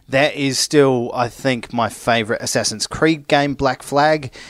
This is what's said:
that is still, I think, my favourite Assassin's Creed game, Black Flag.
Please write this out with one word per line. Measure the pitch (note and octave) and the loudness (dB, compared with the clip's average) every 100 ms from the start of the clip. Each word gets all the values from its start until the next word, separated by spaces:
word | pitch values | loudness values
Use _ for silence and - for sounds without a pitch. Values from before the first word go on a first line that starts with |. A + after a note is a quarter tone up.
| - | -4
that | C3+ D3 B2 | 0 0 0
is | C#3 B2 | -2 -2
still, | - D3+ C3+ B2+ A#2+ B2 | 2 4 4 2 -2 -4
I | A#2 | -4
think, | - C3+ B2 - | -2 -2 -2 -4
my | A#2+ A2 | -2 -2
favourite | - - A#2 G#2+ A2+ | -2 0 0 0 -4
Assassin's | A#2+ B2+ G#2+ G#2+ - | -2 -2 -2 -4 -8
Creed | - D#3+ D#3+ C#3 | 0 0 0 0
game, | C#3+ C#3+ C3+ | 2 2 0
Black | C3+ B2+ | -2 -2
Flag. | - C#3+ D3+ D#3 C3+ - | -2 2 2 2 -4 -14